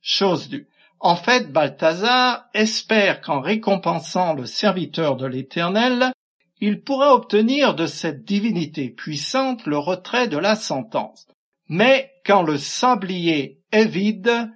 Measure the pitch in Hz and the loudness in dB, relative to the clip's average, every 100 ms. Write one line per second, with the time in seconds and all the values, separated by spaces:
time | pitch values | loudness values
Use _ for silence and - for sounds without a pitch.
0 | - - 196 160 - 135 - _ _ _ | -4 0 0 0 -4 -12 -14 _ _ _
1 | 185 175 - 254 170 139 147 - 160 170 | 2 2 2 0 2 0 0 2 0 2
2 | 220 254 254 240 _ 214 214 - - 220 | 2 2 2 0 _ -2 -2 -2 0 2
3 | 196 147 - 143 139 220 208 190 175 170 | 2 0 -4 -4 -2 -2 0 0 0 -4
4 | - 185 180 147 120 - 208 180 165 - | -4 -2 0 -2 -6 -2 0 0 -4 -2
5 | 156 123 131 127 131 170 170 202 247 247 | -2 -2 -4 -6 -6 -4 -2 0 0 0
6 | 254 254 _ _ _ _ 202 202 - 269 | -4 -6 _ _ _ _ -4 -4 -4 2
7 | 285 247 - 208 226 285 254 - - - | 4 4 4 2 4 4 2 2 -4 -4
8 | 170 143 113 202 226 175 160 - 127 - | -6 -8 -4 -2 0 -2 -4 -6 -8 -8
9 | - 147 - 262 269 247 - 147 147 185 | -10 -8 -4 -2 -2 -4 -4 -2 -2 -6
10 | - 240 240 147 196 220 - 143 120 - | -2 -2 0 0 0 0 -2 -6 -4 -6
11 | 156 _ _ _ _ _ _ 160 240 269 | -6 _ _ _ _ _ _ 0 4 4
12 | - _ - 196 165 147 - - 254 247 | 0 _ 2 4 4 -2 -4 0 2 2
13 | 185 185 170 156 135 - _ 214 220 165 | -2 -2 0 0 -4 -12 _ 2 2 2
14 | 208 202 208 233 226 | -2 0 0 0 -4